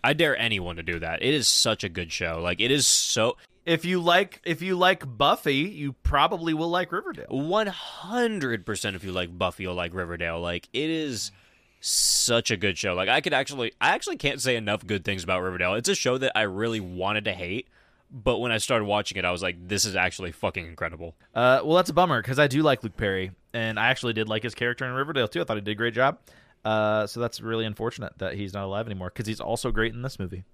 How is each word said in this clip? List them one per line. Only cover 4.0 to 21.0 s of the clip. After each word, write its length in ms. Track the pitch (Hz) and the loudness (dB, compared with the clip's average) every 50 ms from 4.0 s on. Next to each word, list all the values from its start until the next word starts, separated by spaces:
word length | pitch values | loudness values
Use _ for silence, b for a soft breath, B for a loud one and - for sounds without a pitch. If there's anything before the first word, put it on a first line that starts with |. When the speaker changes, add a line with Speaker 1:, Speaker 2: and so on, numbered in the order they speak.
Speaker 2:
like, 400 | 170 175 170 185 202 196 - - - | 4 4 4 4 4 2 -6 -10 -4
if 180 | 175 165 160 170 | -4 -4 -4 -2
you 140 | 185 185 | -2 2
like 420 | 175 185 180 190 180 - 135 120 107 | 4 6 4 4 4 -2 -12 -2 2
Buffy, 380 | 139 147 202 - - 156 139 | 4 4 4 2 2 0 2
you 360 | 135 151 196 214 151 147 139 131 | 2 0 -2 -4 -6 -8 -8 -8
probably 640 | _ _ - 151 143 147 170 196 175 165 165 160 | _ _ 0 4 4 4 4 2 0 -2 -2 -2
will 160 | 156 165 170 | -2 -2 0
like 220 | 170 180 185 175 - | 0 0 0 0 -4
Riverdale. 340 | 190 320 381 - - - - | -6 -6 -6 -10 -10 -10 -6
Speaker 1:
One 380 | - 131 143 160 185 214 220 | -4 -4 -2 0 2 2 0
hundred 1000 | 202 180 - - - - - - 180 220 247 240 233 214 196 143 127 117 107 87 | 0 -4 -8 -12 -14 -14 -14 -12 -4 -2 0 0 0 0 0 -2 -2 -2 -4 -4
percent 320 | - 107 92 - 107 98 | -4 -6 -2 -2 -4 -4
if 80 | 90 95 | -4 -6
you 80 | 95 90 | -4 -2
like 240 | 92 90 85 87 | -2 -4 -4 -2
Buffy, 280 | 87 95 90 - - 98 | -2 -2 -2 -2 -4 -6
you'll 100 | 90 90 | -6 -4
like 180 | 90 87 85 87 | -4 -4 -4 -4
Riverdale. 480 | 92 90 85 87 85 87 85 82 85 | -6 -6 -6 -4 -4 -4 -4 -4 -4
Like, 280 | 87 87 87 90 - - - | -4 -4 -4 -4 -6 -6 -4
it 160 | 123 147 160 | -4 -2 -2
is 420 | 165 160 156 147 123 104 - - b b b b b b b b b b - | -2 -2 -2 -4 -4 -6 -6 -8 b b b b b b b b b b -4
such 680 | - - - - - - - - - 120 117 113 - | 0 2 2 4 4 4 2 4 4 4 2 4 2
a 60 | 117 | 0
good 200 | 92 107 101 90 | 2 2 0 0
show. 180 | - - 101 90 | 0 -2 -2 0
Like, 140 | 90 95 98 | 0 2 4
I 120 | 120 147 | 2 2
could 120 | 143 180 151 | 2 2 0
actually, 400 | 131 135 - 143 135 120 113 - _ | 0 0 -2 -4 -6 -6 -6 -4 _
I 100 | - 143 | 2 2
actually 260 | 185 247 - 415 349 - | 2 2 0 -6 -8 -2
can't 220 | - 143 - 135 | -2 -2 -2 0
say 160 | 120 131 123 | 0 0 0
enough 300 | 117 110 104 104 107 - | 0 2 0 -2 -2 -2
good 160 | 90 107 98 85 | -2 -4 -2 -2
things 200 | - 98 95 87 | -2 -4 -4 -2
about 180 | 85 92 90 90 | -2 0 0 0
Riverdale. 320 | 92 90 90 90 90 95 | -2 -2 0 0 2 0
It's 140 | 113 120 - | 0 0 0
a 60 | 196 | 0
show 240 | - - 131 123 131 | 2 2 0 0 2
that 140 | 131 131 - | 0 0 2
I 60 | 107 110 | 2 0
really 380 | 101 92 98 110 117 113 110 | 0 0 -2 -2 -2 -2 -2
wanted 440 | 98 90 90 90 90 98 107 107 101 | -4 -6 -6 -2 -2 0 0 0 0
to 80 | 110 92 | -2 -4
hate, 360 | 92 92 87 95 120 - b b b b b b b b b | -4 -4 -4 -4 -6 -6 b b b b b b b b b
but 280 | - 131 101 131 120 107 | -18 -4 0 0 0 2
when 140 | 120 123 113 | 0 0 0
I 60 | 110 | 0
started 260 | - - 131 113 104 | 0 2 2 2 2
watching 320 | 101 101 104 101 - - 98 | 2 2 2 0 0 -4 -2
it, 60 | 90 | 0
I 60 | 90 | 0
was 120 | 90 87 95 | 0 0 -2
like, 140 | 92 87 85 87 90 | -4 -4 -4 -6 -2
"This 160 | 104 98 87 | 0 2 2
is 100 | 107 92 | 2 2
actually 360 | 92 90 92 - - 98 90 82 | 2 2 0 0 -4 -8 -8 -8
fucking 340 | - - 98 - 95 82 | -2 -2 -2 -2 -2 -8
incredible." 480 | 80 82 - 90 82 82 80 | -8 -8 -6 -6 -6 -6 -8